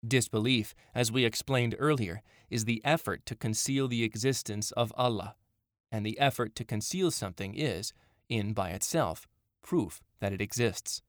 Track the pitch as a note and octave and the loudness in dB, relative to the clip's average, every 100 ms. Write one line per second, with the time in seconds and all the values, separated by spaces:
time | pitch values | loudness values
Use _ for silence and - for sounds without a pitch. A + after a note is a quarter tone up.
0 | A#2 B2+ A#2 A2 A2+ B2+ G#2 - - - | 2 2 2 0 4 2 2 -8 -8 -2
1 | A#2+ A#2+ A#2 - - C3 A#2+ A2+ D3 D3 | 0 4 2 0 0 2 2 0 2 2
2 | G2+ F#2 - - _ A#2+ A2 A#2 - D#3+ | 0 -4 -10 -20 _ -2 0 0 2 2
3 | - F#2+ - A#2 G#2+ A2 - C3+ C3+ A#2+ | 0 -6 -8 -6 -2 -2 0 0 2 2
4 | A2+ G#2+ B2 B2+ - G#2 A2 - A#2 - | 0 0 0 0 -2 -4 -4 0 0 2
5 | B2 G#2+ F#2+ - _ _ _ _ _ A2 | 0 0 -4 -12 _ _ _ _ _ -4
6 | G#2+ A2 C#3 - A2+ - A#2+ G#2+ - F3+ | -4 2 2 2 -4 -4 -4 -4 -2 0
7 | F3+ - G2 F2+ G2 G2+ D3 E2+ G#2 - | 0 0 -4 -6 -8 -2 -2 -2 -6 -10
8 | _ _ _ A#2 G2+ G#2 F#2 F#2 - E3 | _ _ _ -2 0 0 -2 -2 -2 0
9 | A2 D#2+ - _ _ _ - F3+ G2 - | 0 -2 -10 _ _ _ -2 0 0 -4
10 | _ _ G2+ F#2+ G2+ - A#2+ - - - | _ _ -2 0 -4 2 0 0 -8 -8